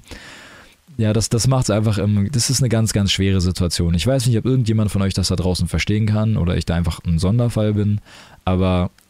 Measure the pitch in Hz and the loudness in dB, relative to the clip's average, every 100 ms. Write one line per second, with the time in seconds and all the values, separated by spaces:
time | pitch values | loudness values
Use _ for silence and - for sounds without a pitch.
0 | - - - - - - - _ _ 135 | -6 -20 -20 -20 -20 -20 -20 _ _ -4
1 | 107 110 104 117 120 131 123 104 107 101 | 0 0 0 0 2 0 2 2 2 0
2 | 101 104 98 120 113 131 127 113 110 107 | 0 0 0 -2 -2 0 0 0 0 0
3 | 98 - 95 95 90 87 87 - 85 85 | 0 0 0 2 0 0 -2 0 0 2
4 | 104 135 123 110 113 131 113 110 107 101 | 2 0 2 0 0 0 2 0 0 0
5 | 95 98 90 90 90 87 85 82 - 107 | -2 -2 -2 0 0 -2 -2 -2 0 0
6 | 110 107 110 107 85 90 85 85 85 - | 0 0 0 0 0 -2 -2 -2 -2 -4
7 | 85 82 92 120 120 110 107 104 104 104 | -2 0 0 0 0 0 0 0 0 -2
8 | - - - - - 92 92 90 90 _ | -6 -20 -20 -10 -2 0 2 0 -2 _